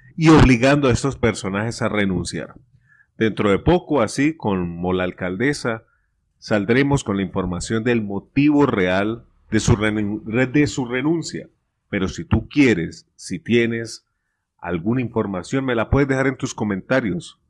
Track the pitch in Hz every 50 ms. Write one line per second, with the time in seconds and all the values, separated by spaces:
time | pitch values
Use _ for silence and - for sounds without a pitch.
0 | _ - - - 160 160 160 147 131 127 131 113 117 135 143 147 143 131 117 117
1 | - 139 120 - - 113 101 - - 101 95 101 107 117 113 - 117 107 - 104
2 | 101 98 92 87 85 - - 82 60 - - - _ _ _ _ _ _ _ _
3 | _ _ _ - 113 110 95 - 113 104 98 92 - - 165 143 - - 147 139
4 | 113 101 - - 139 151 160 - - 107 98 92 90 87 85 85 87 90 92 92
5 | 90 90 87 - 95 90 92 92 120 139 147 143 - 127 113 110 _ _ _ _
6 | _ _ _ _ _ _ _ _ - - 110 104 101 90 117 131 143 143 139 135
7 | - - 101 98 98 87 - 98 92 90 87 87 82 - 117 113 110 123 120 117
8 | 107 101 98 98 - _ - 139 143 147 147 143 143 135 117 104 90 90 92 95
9 | 101 107 113 120 - _ _ _ _ - - 110 - - 120 101 107 110 107 107
10 | 104 101 104 107 - 113 104 120 131 127 123 147 147 127 - - 131 117 120 127
11 | 131 151 170 165 143 - - 80 - - _ _ _ _ _ _ _ - - 101
12 | 95 90 - - 82 - - 117 - - - 147 143 127 107 85 82 82 - -
13 | - _ _ - - - 98 85 - - 110 120 117 113 117 117 113 113 - -
14 | _ _ _ _ _ _ _ _ _ _ _ _ - 87 90 85 80 107 120 131
15 | 123 113 - 113 104 98 98 90 87 - - 135 135 131 123 113 107 - - 135
16 | 143 131 135 131 135 135 135 - - 120 - - 117 104 101 92 - - 127 135
17 | 123 101 92 87 - - - _ _